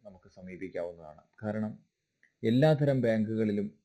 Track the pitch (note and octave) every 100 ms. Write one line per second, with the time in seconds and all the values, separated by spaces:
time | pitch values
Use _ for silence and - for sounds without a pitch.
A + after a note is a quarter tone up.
0 | G#2 F#2+ G2+ - F#2 F2 F2+ F2 F2 E2+
1 | D#2 D#2 _ _ G#2+ G#2+ G#2+ G#2+ _ _
2 | _ _ _ _ A2+ B2 D#3 C#3+ C#3+ C3+
3 | A#2 A2 G#2+ A2 G#2+ G#2 G#2 -